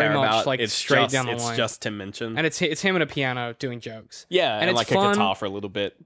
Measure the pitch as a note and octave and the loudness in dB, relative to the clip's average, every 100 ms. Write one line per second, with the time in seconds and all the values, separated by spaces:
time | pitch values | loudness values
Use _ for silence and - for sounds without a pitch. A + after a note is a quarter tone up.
0 | A2 C#3 A2 A2+ C#3 B2+ A2 - - C3 | 4 2 2 2 2 0 0 -2 2 4
1 | A#2 C3 B2 A#2+ A#2 A#2 A2+ - A2+ G#2 | 4 2 0 -2 -2 -2 -2 -4 -8 -8
2 | G2 - A2+ A#2 D#3+ - E3+ D#3 G3 F#3 | -8 -8 -6 -2 -2 0 -2 0 0 2
3 | C#3+ D3 C3 B2 A#2+ - C3 A#2 A#2 A2+ | 0 -2 -2 -2 -6 -6 -8 -8 -12 -14
4 | - - - F3 D3 G#2+ F3 A#2 A2+ F#3+ | -16 -20 -2 0 2 2 2 2 4 4
5 | G3+ G#3 G2 G2 G2+ G2+ G2+ G2+ G2 - | 4 4 2 0 -4 -4 -6 -4 -4 -6